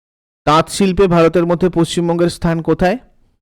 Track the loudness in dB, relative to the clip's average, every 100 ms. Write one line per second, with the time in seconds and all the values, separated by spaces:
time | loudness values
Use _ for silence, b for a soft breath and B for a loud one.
0 | _ _ _ _ 0 0 0 -2 -2 2
1 | 2 4 2 2 0 0 0 0 -2 -2
2 | -2 0 -2 -2 -4 -2 -2 0 0 -2
3 | -10 _ _ _